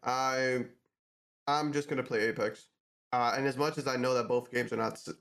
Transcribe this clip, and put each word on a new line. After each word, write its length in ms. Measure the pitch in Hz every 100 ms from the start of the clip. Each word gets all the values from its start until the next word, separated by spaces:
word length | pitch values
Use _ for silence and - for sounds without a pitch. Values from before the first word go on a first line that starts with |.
I, 600 | 120 127 131 131 127 127 120 - _ _ _ _ _ _ -
I'm 240 | 147 151
just 160 | 143 143
gonna 140 | 135
play 160 | 127 113 110
Apex. 400 | 110 107 - - _ _ _ _
Uh, 200 | 123 120 127
and 100 | 139
as 80 | 127
much 220 | 151 156
as 100 | 135
I 80 | 127
know 180 | 127
that 140 | 127 113
both 240 | 123 120
games 220 | 120 117
are 40 | 113
not 160 | 110
s-, 200 | - - -